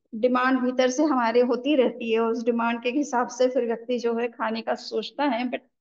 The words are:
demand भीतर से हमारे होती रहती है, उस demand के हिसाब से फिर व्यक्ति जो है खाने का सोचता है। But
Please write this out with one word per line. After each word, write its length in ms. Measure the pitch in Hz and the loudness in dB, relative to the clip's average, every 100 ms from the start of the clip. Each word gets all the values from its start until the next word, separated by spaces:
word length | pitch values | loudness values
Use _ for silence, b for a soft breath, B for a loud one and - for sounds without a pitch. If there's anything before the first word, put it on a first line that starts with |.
| _ | _
demand 460 | 220 247 247 254 262 | -2 2 2 2 2
भीतर 300 | 247 254 254 | 2 2 2
से 120 | 254 | 2
हमारे 380 | 311 254 226 240 | 2 2 2 4
होती 360 | 247 240 262 294 | 2 0 2 2
रहती 360 | 240 - 233 | 2 0 0
है, 80 | 226 | 0
उस 240 | 226 233 | 2 0
demand 380 | 233 233 233 233 | 0 0 0 -2
के 80 | 247 | -2
हिसाब 380 | 277 285 240 240 | -2 0 -2 -2
से 200 | - 254 | 0 0
फिर 180 | 254 233 | 2 -2
व्यक्ति 320 | 226 233 240 | -4 -4 -2
जो 160 | 233 | -2
है 140 | 233 233 | -2 -4
खाने 340 | - 220 226 | -4 -4 -4
का 120 | 226 | -4
सोचता 500 | 247 - 226 208 - | -6 -4 -6 -6 -2
है। 260 | 285 233 247 | -2 0 -4
But 100 | 254 - _ | -6 -10 _